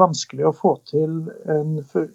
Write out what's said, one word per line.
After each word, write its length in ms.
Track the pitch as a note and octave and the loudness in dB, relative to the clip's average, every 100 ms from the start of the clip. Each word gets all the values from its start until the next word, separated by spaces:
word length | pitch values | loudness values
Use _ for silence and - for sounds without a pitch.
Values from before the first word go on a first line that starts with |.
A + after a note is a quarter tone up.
vanskelig 480 | F3+ - - C3+ D#3 | 4 2 -8 -2 0
å 60 | D3 | 2
få 160 | F#3+ C3 - | 0 0 -2
til 400 | D3 D#3 E3 D#3+ - - | -2 0 -2 -6 -10 -2
en 320 | D3+ D3+ D#3 | -2 0 -4
fu-, 260 | C#3 F3 D#3 | -2 -4 -4